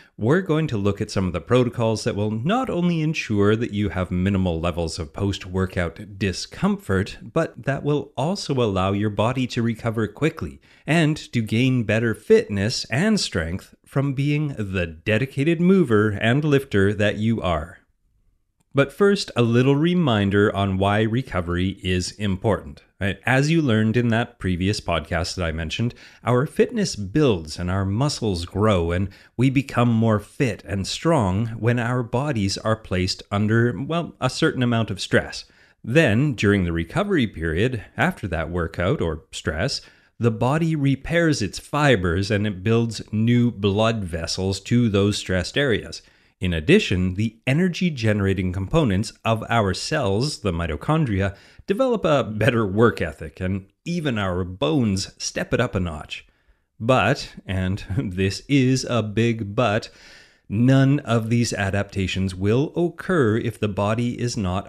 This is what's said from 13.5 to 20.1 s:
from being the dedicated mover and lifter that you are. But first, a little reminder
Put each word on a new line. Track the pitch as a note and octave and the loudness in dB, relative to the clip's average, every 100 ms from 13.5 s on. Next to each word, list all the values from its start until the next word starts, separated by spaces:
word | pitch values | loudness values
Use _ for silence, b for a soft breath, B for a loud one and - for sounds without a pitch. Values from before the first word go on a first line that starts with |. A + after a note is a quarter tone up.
| F#2 - _ | -6 -10 _
from | _ C#3 C#3+ | _ -4 -2
being | C3 C#3+ D3 D3+ C3+ | -2 -2 0 -2 -6
the | G2 F#2 E2+ | -6 -4 -4
dedicated | D#2+ - G#2+ - - D3+ E3 | -4 -2 0 0 -2 0 4
mover | F3 G3 C3+ G#2+ G#2+ | 4 6 6 4 4
and | G2+ A2+ C3+ | 2 2 2
lifter | D3+ C3+ - G2+ G2 | 4 2 2 2 2
that | G2+ G#2+ G2+ | 2 0 0
you | A2 A2+ | 0 0
are. | F2+ D#2 - - _ _ _ _ _ _ _ _ _ | 0 -2 -4 -14 _ _ _ _ _ _ _ _ _
But | C3+ C#3 | 0 0
first, | - G3+ G3+ - - | 2 2 2 -2 0
a | |
little | A#2 A#2 C3 C#3+ | 2 4 2 2
reminder | E3+ F3+ D3 | 2 2 2